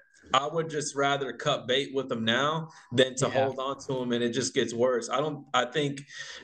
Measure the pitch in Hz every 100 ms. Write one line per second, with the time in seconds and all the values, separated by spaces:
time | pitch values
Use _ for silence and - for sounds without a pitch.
0 | _ _ - 127 147 165 156 147 - 135
1 | 139 139 131 117 147 123 113 131 139 135
2 | 131 120 113 123 143 160 160 - - 120
3 | 127 127 131 127 135 131 131 135 - 131
4 | 123 117 120 127 117 135 113 117 127 120
5 | - 123 151 147 - 127 123 156 143 143
6 | - - - -